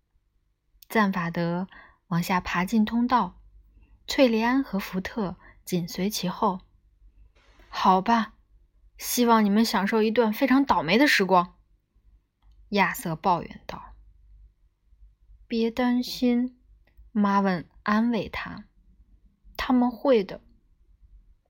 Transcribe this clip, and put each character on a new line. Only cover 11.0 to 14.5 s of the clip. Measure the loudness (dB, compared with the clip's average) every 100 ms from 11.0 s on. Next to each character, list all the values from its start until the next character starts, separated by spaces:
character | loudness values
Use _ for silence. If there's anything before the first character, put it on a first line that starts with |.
| 4
时 | 2 4
光。” | 4 2 _ _ _ _ _ _ _ _ _ _ -20 -6
亚 | -2 0
瑟 | -2 -8
抱 | -4 0 0
怨 | -4 -16 -16
道。 | -16 -16 -20 -20 _ _ -20 -20